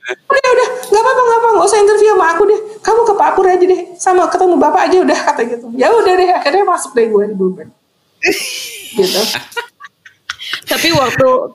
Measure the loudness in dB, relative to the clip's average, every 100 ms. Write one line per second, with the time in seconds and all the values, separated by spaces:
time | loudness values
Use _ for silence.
0 | -8 -10 -6 -2 0 2 0 -4 -2 0
1 | 2 2 2 2 2 2 2 2 4 4
2 | 4 4 2 2 2 0 -4 -8 -2 0
3 | 2 2 0 2 2 2 2 0 -4 -6
4 | 0 0 2 0 2 2 2 2 2 2
5 | 2 0 -2 -2 -4 -6 -8 -2 2 2
6 | 2 2 2 0 0 0 0 -2 -2 -2
7 | 0 0 -2 -2 -4 -4 -16 _ _ _
8 | _ _ -6 -4 -8 -12 -14 -16 -8 -4
9 | -2 -2 -4 -6 -10 -14 -14 _ -20 _
10 | -20 _ -16 -14 -12 -12 -8 -4 -2 0
11 | 0 0 2 0 -2